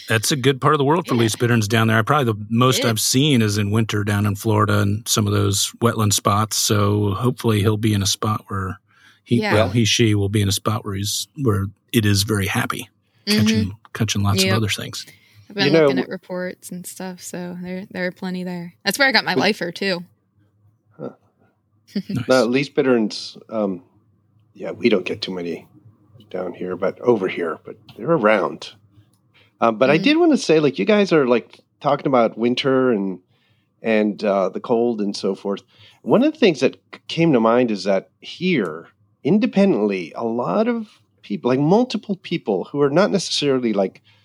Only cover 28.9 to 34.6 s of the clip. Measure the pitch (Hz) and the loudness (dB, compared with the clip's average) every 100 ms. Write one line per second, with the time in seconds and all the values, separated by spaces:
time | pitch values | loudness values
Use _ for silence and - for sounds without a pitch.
28.9 | _ _ _ _ _ _ - 117 110 131 | _ _ _ _ _ _ -2 0 4 4
29.9 | 160 202 311 349 277 - 160 147 135 190 | 4 4 4 4 4 4 4 4 0 2
30.9 | 208 196 160 127 120 - - _ _ 143 | 2 4 4 4 2 0 -14 _ _ -2
31.9 | 143 - 131 110 - 120 123 139 131 127 | -2 2 2 2 2 -2 0 0 2 2
32.9 | 107 98 90 _ _ _ _ _ _ 113 | 0 -2 -6 _ _ _ _ _ _ 0
33.9 | 110 107 92 107 98 95 107 | 2 2 0 0 0 0 -4